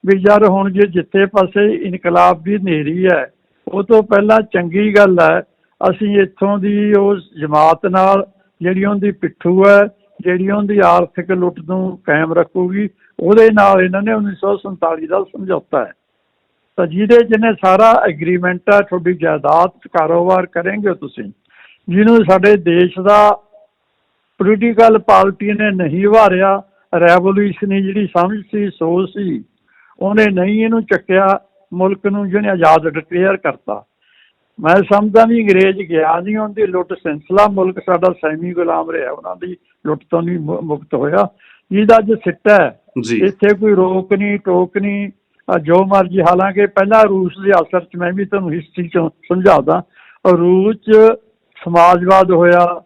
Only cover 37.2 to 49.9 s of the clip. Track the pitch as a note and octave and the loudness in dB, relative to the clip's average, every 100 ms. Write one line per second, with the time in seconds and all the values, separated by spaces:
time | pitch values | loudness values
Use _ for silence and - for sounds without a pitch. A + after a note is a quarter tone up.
37.2 | _ F#3+ G#3 G3 F#3 F#3 - F3 F#3 E3+ | _ 0 2 0 -4 -4 -4 0 0 -2
38.2 | D#3 D#3 F3 F3 E3+ E3 D#3+ E3 C3 C#3+ | -6 -6 -8 -6 -4 -4 -6 -8 -8 -10
39.2 | F3 F#3 F3+ F3+ _ _ - D3+ _ E3+ | -14 -14 -14 -16 _ _ -8 -8 _ -4
40.2 | E3+ F3 D3+ F3 E3 D3 - - C#3+ F#3 | -4 -6 -6 -8 -8 -10 -8 -6 -2 -2
41.2 | G3 _ _ _ _ G3 G#3+ A3+ G#3+ A3 | -4 _ _ _ _ -2 4 4 2 -4
42.2 | F#3+ - F3+ G#3 D3 - _ - A2+ A2+ | -4 -4 2 2 2 -6 _ -10 -4 -2
43.2 | F#3+ G3 G#3 G3+ G#3+ G3 F#3 F#3 F#3 G3+ | -2 0 0 0 0 2 0 -2 -4 -4
44.2 | G3+ G3+ G3 F3+ F3+ G3+ G3+ G3+ G3+ _ | -2 -4 -2 -2 -2 -4 -6 -6 -8 _
45.2 | _ _ - F3+ D3+ F3 F#3+ G3 F3+ F#3 | _ _ -6 -4 0 0 2 0 0 0
46.2 | E3 F3+ G3 F#3+ G3+ G3 G3 A3 G#3+ F#3+ | 0 2 -2 -2 -2 0 2 2 2 0
47.2 | F3+ F#3+ G3 F#3+ D#3+ F#3 E3+ F3 F3 F#3 | -4 -6 0 0 0 -6 -6 -8 -6 -6
48.2 | G3 G3+ F3+ E3 - - F3 F3+ E3 _ | -6 -6 -6 -8 -10 -12 -6 -4 -4 _
49.2 | _ F3+ F#3 D#3 C3+ E3 - | _ 0 2 2 0 -4 -6